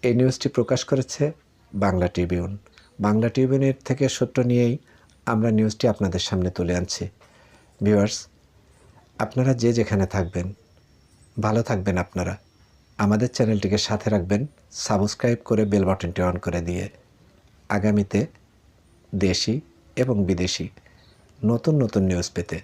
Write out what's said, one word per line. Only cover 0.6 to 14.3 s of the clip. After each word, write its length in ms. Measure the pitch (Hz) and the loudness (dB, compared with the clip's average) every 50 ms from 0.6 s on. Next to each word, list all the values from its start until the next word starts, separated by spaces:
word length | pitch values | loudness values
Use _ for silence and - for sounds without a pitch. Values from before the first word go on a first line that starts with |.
| 117 - 127 123 - | 0 2 0 -2 0
করেছে 480 | - - 131 127 - - - 147 147 156 _ _ _ _ _ _ _ - | 0 0 0 0 -2 -2 -2 -2 -2 -2 _ _ _ _ _ _ _ -4
বাংলা 340 | 101 95 98 92 92 90 87 | 0 0 2 2 2 0 0
ট্রিবিউন। 500 | - - 90 85 90 87 87 95 98 101 - - _ - - _ _ - | 0 -2 -2 0 0 -2 -4 -6 -8 -10 -14 -20 _ -20 -20 _ _ -2
বাংলা 300 | 101 104 107 110 113 117 | 0 2 2 2 2 0
ট্রিবিউনের 440 | - - 131 127 135 135 139 135 131 - - | 2 2 2 2 2 2 2 0 0 -2 -4
থেকে 240 | - 131 127 139 131 | -6 -2 0 0 -2
সূত্র 340 | - - 131 117 - - 123 | 0 0 -4 -2 0 0 0
নিয়েই 340 | 120 120 120 120 120 123 143 - _ _ _ _ _ _ _ _ | 2 2 2 2 2 0 -4 -8 _ _ _ _ _ _ _ _
আমরা 260 | - 117 110 110 117 | -2 0 2 2 2
নিউজটি 360 | 110 107 110 107 107 - - 120 | 2 2 2 0 0 0 0 0
আপনাদের 320 | 104 - 104 95 85 90 | 2 2 -2 -2 -2 -2
সামনে 300 | - - - 95 90 90 | -4 -2 -2 -2 -2 -2
তুলে 260 | 90 - 90 85 90 | -2 -2 -2 -2 0
আনছি। 320 | 90 92 95 - - 98 95 _ _ - - _ - - - - - _ _ _ _ 101 | -2 -2 -4 -6 -8 -8 -10 _ _ -20 -20 _ -20 -20 -20 -20 -20 _ _ _ _ 2
ভিউয়ার্স, 440 | 101 107 101 101 107 - - - - _ _ _ _ _ _ _ _ _ _ _ - _ - _ _ _ - | 2 4 4 2 2 -2 -6 -12 -16 _ _ _ _ _ _ _ _ _ _ _ -20 _ -20 _ _ _ -6
আপনারা 340 | 117 110 - 131 127 135 131 | -6 -4 0 0 2 2 2
যে 200 | 120 117 117 117 | 2 2 2 2
যেখানে 320 | 117 110 - 110 98 95 | 2 0 0 2 0 0
থাকবেন, 480 | 92 - 101 85 85 - 90 87 95 101 _ _ _ _ _ _ _ _ _ _ _ _ _ - _ _ - | 0 0 -2 -2 -2 -4 -6 -6 -6 -8 _ _ _ _ _ _ _ _ _ _ _ _ _ -20 _ _ -4
ভালো 220 | 104 107 107 113 | -2 0 0 0
থাকবেন 360 | 113 - 123 98 92 101 90 90 | 0 0 -2 -2 -2 -2 -2 -2
আপনারা। 400 | - - - - 90 - 95 - _ _ _ _ _ _ _ _ _ _ _ - | -2 -4 -4 -6 -4 -4 -6 -10 _ _ _ _ _ _ _ _ _ _ _ -2
আমাদের 320 | 104 101 104 107 120 123 - | 0 2 2 2 0 -2 0
চ্যানেলটিকে 440 | - 127 110 110 101 95 98 101 107 | 0 0 2 2 0 0 0 0 0
সাথে 320 | - - 113 101 - 113 | 0 -2 -4 -2 0 0
রাখবেন 360 | 104 101 85 92 | 0 0 0 0